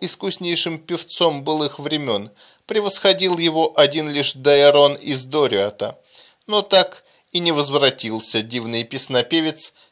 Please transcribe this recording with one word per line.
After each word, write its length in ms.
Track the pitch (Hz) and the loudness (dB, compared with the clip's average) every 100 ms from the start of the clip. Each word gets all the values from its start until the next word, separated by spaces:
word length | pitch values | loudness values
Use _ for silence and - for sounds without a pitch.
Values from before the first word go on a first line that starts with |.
искуснейшим 760 | 180 - 190 - 175 165 175 160 | -6 -6 -6 -6 -4 -2 -2 -6
певцом 640 | 160 165 - - 170 143 | -8 -8 -8 0 0 0
былых 360 | 143 156 147 - | -4 -2 -2 -6
времён, 520 | 143 151 139 - 107 - - _ - | -6 -4 -2 -4 -4 -16 -20 _ -6
превосходил 720 | 220 202 - 196 190 185 170 | -4 -2 0 2 2 0 0
его 340 | 165 156 160 - | 0 0 0 2
один 340 | 143 156 151 | 2 2 -4
лишь 240 | 143 143 | -4 -4
Дайрон 600 | 131 139 143 143 143 143 143 | 0 4 6 8 6 4 2
из 280 | 147 131 | -4 -6
Дориата, 760 | 131 147 131 101 104 - 107 - _ _ - _ - | -4 -2 0 0 -2 -4 -10 -10 _ _ -20 _ -4
но 140 | 208 | -2
так 440 | 202 190 180 - _ _ _ | 2 2 2 -4 _ _ _
и 60 | 175 | -2
не 140 | 170 | 0
возвратился 880 | 147 143 143 135 131 113 110 - 110 | 0 0 2 2 0 -6 -4 -2 -4
дивный 420 | 110 123 113 117 | -2 -6 -4 -6
песнопевец 880 | 117 135 - 127 117 165 160 156 - - _ | -4 -6 -2 -2 0 -2 -2 -4 -10 -12 _